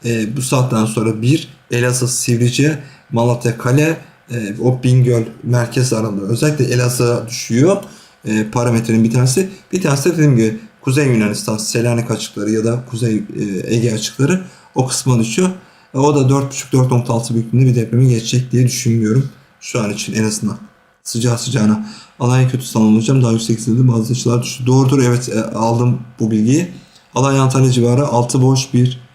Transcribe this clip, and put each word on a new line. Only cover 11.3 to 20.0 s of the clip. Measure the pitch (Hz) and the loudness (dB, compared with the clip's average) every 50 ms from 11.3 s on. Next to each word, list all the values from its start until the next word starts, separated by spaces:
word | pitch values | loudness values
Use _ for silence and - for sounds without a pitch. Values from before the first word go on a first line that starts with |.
| 104 101 - - 110 104 | -2 -4 -6 -6 -6 -6
Selanik | - - - 120 113 120 120 117 117 117 | -6 -4 -4 -2 0 0 0 -2 -2 -4
açıkları | 113 104 - - - - 101 107 | -4 -6 -6 -10 -10 -8 -4 -2
ya | 110 110 107 | -2 0 0
da | 113 117 123 123 - | 0 -2 -2 -6 -8
Kuzey, | - 113 123 117 110 | -8 -4 -2 0 0
e, | 107 - - - - 104 104 98 92 - - 110 | -2 -4 -6 -8 -8 -6 -6 -6 -6 -4 -2 -2
Ege | 117 113 120 110 | 0 0 0 -2
açıkları | 110 - - - - 135 147 180 185 185 - - - - - _ | -2 -6 -8 -4 -2 0 0 0 -2 -4 -8 -20 -20 -20 -10 _
o | - 131 127 | -4 -4 -2
kısma | - - - 135 127 117 | -4 -4 -2 0 0 0
düşüyor. | 110 110 - - 185 185 185 185 - - _ _ _ _ - | 0 0 -2 -2 -2 -2 -2 -6 -14 -20 _ _ _ _ -4
E, | 131 | 0
o | 135 147 147 | 2 2 2
da | 147 135 131 | 2 2 4
dört | 139 139 139 139 | 2 2 0 -2
buçuk, | - - - - - | -8 -12 -10 -2 0
dört | 131 127 127 | 2 2 2
nokta | 127 120 117 - 120 | 2 0 0 -2 -4
altı | 113 113 - 117 | -4 -4 -2 -2
büyüklüğünde | 113 113 - - 123 131 | -4 -2 0 2 2 4
bir | 131 123 | 4 4
depremi | 117 113 110 - 117 131 131 | 2 0 0 2 2 4 4
geçecek | 123 113 110 - - 123 127 127 | 4 2 0 0 -2 -2 -2 0
diye | - 120 127 | 0 2 2
düşünmüyorum. | 120 120 - - 120 113 117 113 107 110 131 135 - - - _ _ _ _ | 2 0 -2 -2 0 0 0 2 2 2 2 0 -2 -6 -16 _ _ _ _
Şu | - - - 120 | -16 -8 -6 -4
an | 107 104 | -4 -4
için | 104 101 | -6 -6